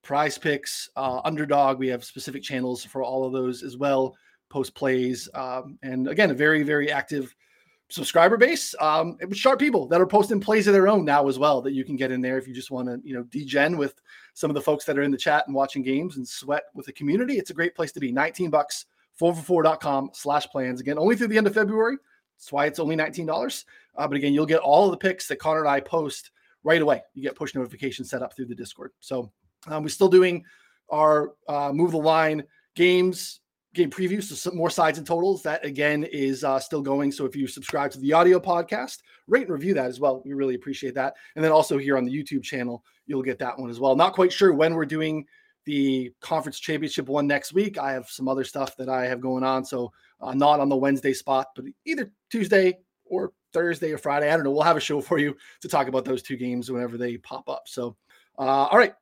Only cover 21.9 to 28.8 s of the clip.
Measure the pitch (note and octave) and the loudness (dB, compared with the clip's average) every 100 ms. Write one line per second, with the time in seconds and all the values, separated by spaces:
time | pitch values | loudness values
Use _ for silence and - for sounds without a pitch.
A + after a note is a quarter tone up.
21.9 | C4+ _ _ _ _ - C#3 D3 D#3 D#3 | -2 _ _ _ _ -6 0 0 0 -2
22.9 | D#3+ D#3 - E3 E3 B3 - - - _ | -2 -2 -4 -4 -4 -4 -8 -14 -20 _
23.9 | - B2 C#3+ C#3+ C#3+ D3+ D#3+ D3 D3 G3 | -6 -4 -2 2 2 2 2 6 6 6
24.9 | F3 F#3+ F#3 - C#3+ D#3 D#3 D3+ C#3+ C#3 | 2 -2 -2 -6 -6 -2 0 2 0 0
25.9 | E3+ D3+ - - _ _ _ D3+ E3 D3+ | -2 -2 -8 -16 _ _ _ 2 4 4
26.9 | C3 - - C3+ - D3+ C#3 B2 A2 C3+ | 0 -2 -10 -8 -8 -8 -6 -8 -8 -10
27.9 | - B2 B2+ B2 - B2 A#2+ A#2 - | -8 -10 -8 -10 -10 -12 -12 -14 -16